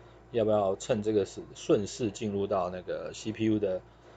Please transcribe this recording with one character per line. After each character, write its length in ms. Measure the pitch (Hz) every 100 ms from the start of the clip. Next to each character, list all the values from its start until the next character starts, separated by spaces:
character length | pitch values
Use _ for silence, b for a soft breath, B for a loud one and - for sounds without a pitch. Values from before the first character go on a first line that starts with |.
| B B -
要 140 | 120 107
不 40 |
要 240 | 107 98
趁 280 | 98 - 117
这 100 | 104
个 140 | 110 95
是 160 | - 85
顺 320 | - - 143 98
势 240 | - 113
进 220 | - 110
入 140 | 101 98
到 240 | 101 90
那 100 | 92
个 320 | 90 78 87
C 180 | - 110
P 140 | 104
U 140 | 110 107
的， 240 | 101 92 B B B